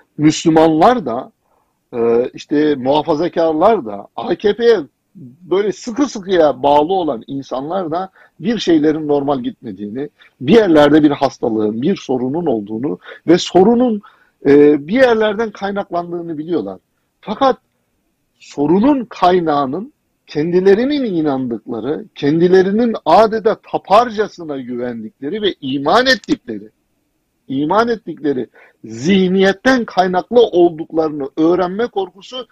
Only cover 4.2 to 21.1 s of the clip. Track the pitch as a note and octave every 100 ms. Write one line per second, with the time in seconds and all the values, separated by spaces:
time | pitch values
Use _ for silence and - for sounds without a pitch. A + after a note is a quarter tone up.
4.2 | B2+ F3 G#3 G3+ A#3 G#3+ C#3 _ _ -
5.2 | C3 C3+ F3+ F3+ G#3 - - A3 C#4 A3+
6.2 | F#3 F3+ D3+ B2+ C#3+ D3 D3+ F#3+ D#3 A#2
7.2 | - C#3 C3 B2+ C#3+ F#3+ E3+ E3 F#3 _
8.2 | _ - E3 A#3 - D#3+ D#3 D#3 D3+ C#3+
9.2 | C#3 C#3 B2 - A#2+ F#2+ G#2 A#2 D3 _
10.2 | _ _ B2+ A3+ G3+ D#3 D3 D3+ D3 C#3+
11.2 | C3+ - B2+ A2 G#2+ A2+ D3 F#3 - B2+
12.2 | B2+ D3+ E3+ A2+ G#2 A2 C#3+ F3 - -
13.2 | - F3 - F3 F#3+ A#3+ B3+ G#3 - _
14.2 | _ _ C#3+ C#3+ D3 D3 D3 A#3+ B3+ A3
15.2 | G#3+ G#3 A3+ - G3+ G3+ G3+ F3 F3 F3
16.2 | E3+ D3+ D#3+ D#3+ G2 F#2 _ _ _ _
17.2 | - G#3+ C4+ - _ _ _ _ _ _
18.2 | _ _ - - D3 F#3 B3+ C#4 G#3+ -
19.2 | F3+ F#3 D#3+ C#3+ C3+ D#3 C4 _ _ _
20.2 | _ D#3 E3 F3 F#3+ G3 C4 D4 A#3+